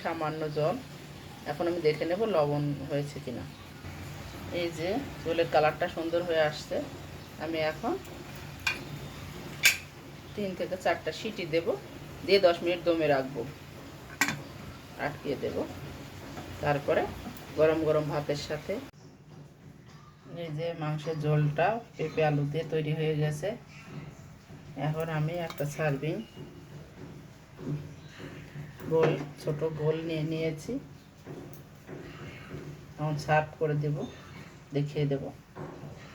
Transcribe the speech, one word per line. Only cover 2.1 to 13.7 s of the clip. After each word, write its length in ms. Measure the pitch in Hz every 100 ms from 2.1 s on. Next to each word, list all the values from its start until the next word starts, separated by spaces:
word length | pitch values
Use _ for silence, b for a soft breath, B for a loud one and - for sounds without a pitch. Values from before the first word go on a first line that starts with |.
নেব 100 | 185 220
লবণ 300 | 180 147 147 147 143 -
হয়েছে 280 | 143 143 147
কিনা। 200 | 143 117 147 - - - - - - - - - - 175
এই 80 | 170 156
যে 100 | 170 226 277 -
ঝোলের 260 | 160 165 170
কালারটা 320 | 160 151 156 180 175
সুন্দর 240 | 165 170 175
হয়ে 140 | 160 151
আসছে, 260 | 151 - 180 285 - - - - -
আমি 140 | 156 160 156
এখন 240 | 156 233 392 - - - - - - - - - - - - - - - - - - - - - - -
তিন 160 | - 202 175
থেকে 180 | 170 185
চারটা 260 | 190 170 - 156
সিটি 260 | 226 208 170
দেব, 120 | 160 175 392 - - - - 160
দিয়ে 140 | 196 180
দশ 100 | 170
মিনিট 160 | 170 175 165
দমে 200 | 165 151
রাখবো, 260 | 139 131 117 120 - -